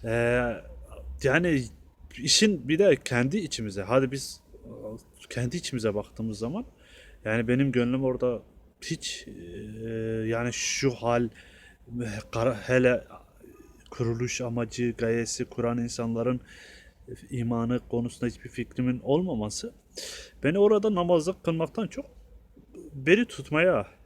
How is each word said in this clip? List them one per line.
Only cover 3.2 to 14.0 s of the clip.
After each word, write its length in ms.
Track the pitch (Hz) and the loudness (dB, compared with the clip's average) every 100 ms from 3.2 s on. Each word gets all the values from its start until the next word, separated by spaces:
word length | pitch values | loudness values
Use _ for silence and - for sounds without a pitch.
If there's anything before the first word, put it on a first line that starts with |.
| 127 202 | 2 0
içimize, 440 | 170 - 110 95 | -4 -6 -6 -6
hadi 300 | 95 127 135 | 2 2 2
biz, 280 | 139 - - _ - | -4 -10 -14 _ -20
e, 60 | 120 113 107 110 - - - | -18 -14 -12 -12 -18 -20 -10
kendi 260 | - 123 170 | -4 -4 -4
içimize 380 | - 127 107 | -6 -2 0
baktığımız 440 | 101 101 - 113 101 | 0 -6 -6 -6 -4
zaman, 260 | 113 185 254 _ - - - - | -4 -6 -8 _ -20 -20 -20 -10
yani 240 | 107 113 113 | -2 0 2
benim 240 | 127 139 | 2 4
gönlüm 320 | 123 120 131 | 2 2 2
orada 380 | 135 127 123 117 - - - _ | 0 0 0 -2 -8 -20 -20 _
hiç, 440 | - 165 - - - | -8 -8 -6 -10 -12
e, 640 | - 87 87 107 110 113 113 110 113 110 | -16 -14 -12 -12 -10 -8 -6 -4 -2 -2
yani 260 | 117 120 | 0 -2
şu 380 | - - - 139 | -2 -4 0 0
hal, 340 | 120 117 120 | 0 2 2
e, 840 | 117 - - - - - - 120 113 104 - | 2 -4 -20 -20 -20 -20 -12 -6 -6 -6 -6
kara-, 360 | 117 120 110 110 | 0 0 0 2
hele 360 | 127 127 120 - - - _ - - - - - | 4 4 2 -4 -20 -20 _ -20 -20 -20 -20 -20
kuruluş 480 | - | -4